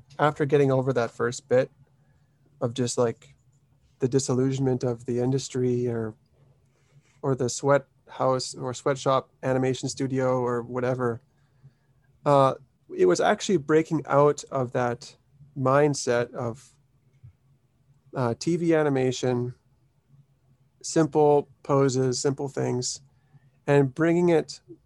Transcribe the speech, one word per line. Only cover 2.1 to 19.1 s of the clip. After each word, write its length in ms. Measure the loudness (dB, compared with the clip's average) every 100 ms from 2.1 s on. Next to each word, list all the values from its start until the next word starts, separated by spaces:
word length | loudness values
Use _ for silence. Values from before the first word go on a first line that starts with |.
| _ _ _ _ -8
of 140 | -6
just, 220 | -2 -2 0
like, 380 | -2 -2 -16 _ _ _ _ _ _ -4
the 80 | 0
disillusionment 800 | 0 0 0 0 0 -2 -2
of 200 | -4 -6 -6
the 120 | -2
industry 680 | -2 -2 -4 -4 -2 -2 -2
or, 260 | -4 -8 -12 _ _ _ _ _ _ _ _ _ _
or 120 | -4
the 140 | -2 -2
sweat 380 | -2 2 0 0 _ -16
house 460 | -2 0 0 -4
or 180 | -10 -10
sweatshop 580 | -4 -4 -2 0 0 -2 -8
animation 460 | -2 0 0 -2 -6
studio 520 | -6 -4 -2 0 0
or 220 | -2 -4
whatever, 580 | -6 -4 -4 -2 -4 -6 _ _ _ _ -20 _ _ _ _ _
uh, 300 | 2 4 4 0 _ _ -10 0
it 100 | 2
was 140 | 4
actually 360 | 2 0 0 -2
breaking 480 | 2 2 2 -4 0
out 380 | 4 4 2 -6
of 180 | -6 -4
that 460 | -2 -4 -4 -12 -20 _ _ -16 -4
mindset 720 | 2 4 4 2 0 0 -2
of, 300 | -6 -10 -10 -18 _ _ _ _ _ -20 _ _ _ _ _ _ _ _
uh, 200 | -4 -2 -2
T 160 | -2 -2
V 180 | 2
animation, 800 | 2 2 2 0